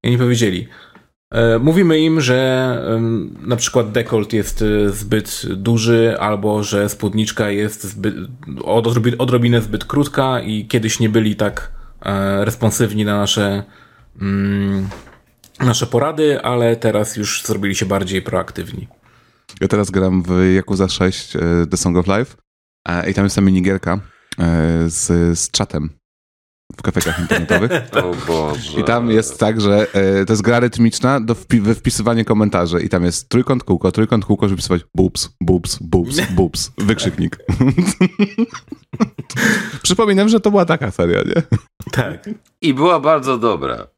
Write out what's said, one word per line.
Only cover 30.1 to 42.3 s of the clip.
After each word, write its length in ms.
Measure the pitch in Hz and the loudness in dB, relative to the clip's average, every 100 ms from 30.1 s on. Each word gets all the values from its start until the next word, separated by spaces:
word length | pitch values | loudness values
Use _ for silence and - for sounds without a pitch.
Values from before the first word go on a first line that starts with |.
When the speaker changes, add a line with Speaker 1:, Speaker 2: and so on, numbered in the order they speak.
| 98 | 2
Speaker 2:
to 80 | 98 | 2
jest 100 | 110 | 2
gra 180 | 104 120 | 2 2
rytmiczna 600 | 120 113 117 - 127 139 | 2 4 2 4 0 0
do 140 | 113 | -2
wpi-, 260 | 117 - 120 | -4 2 2
we 140 | 104 | 2
wpisywanie 500 | 110 131 - 110 117 | 0 -2 0 0 0
komentarzy 560 | 110 107 104 92 87 85 | 2 2 4 2 0 0
i 60 | - | 0
tam 160 | 92 | 2
jest 240 | 87 - - | 0 -2 0
trójkąt, 360 | 120 127 123 | 0 2 -2
kółko, 280 | - 90 92 | 0 0 2
trójkąt, 320 | 107 110 95 | 2 2 0
kółko, 240 | - 101 104 | 0 0 2
żeby 80 | 92 | 0
wpisywać 240 | - 90 - | 0 -2 -2
boobs, 340 | 87 95 - - _ | 0 0 0 -10 _
boobs, 380 | 82 92 - - 82 92 85 143 - | 0 0 0 -8 -2 0 0 -2 0
boobs, 380 | 90 87 - - | 0 0 -2 -10
Speaker 1:
<laughs> 140 | - 101 | -4 -2
Speaker 2:
wykrzyknik. 500 | 110 92 80 85 - - 95 127 139 180 - 180 - 202 - 233 | 0 -2 -2 -4 -4 -6 2 2 2 0 0 -2 2 -2 0 -4
<laughs> 1300 | - _ - _ - 226 - - - - - - - | -6 _ -20 _ -4 -4 -4 -12 -2 0 0 -4 -4
Przypominam, 460 | - 185 220 190 214 | 0 2 4 4 4
że 120 | 226 | 4
to 100 | 208 | 4
była 140 | 202 | 2
taka 260 | 165 165 110 | 2 0 -2
seria, 320 | - 87 87 | 0 2 2
nie? 200 | - - - - _ _ - | 0 -2 0 -2 _ _ -6
Speaker 1:
Tak. 360 | - 104 - 208 | -4 -4 -8 -12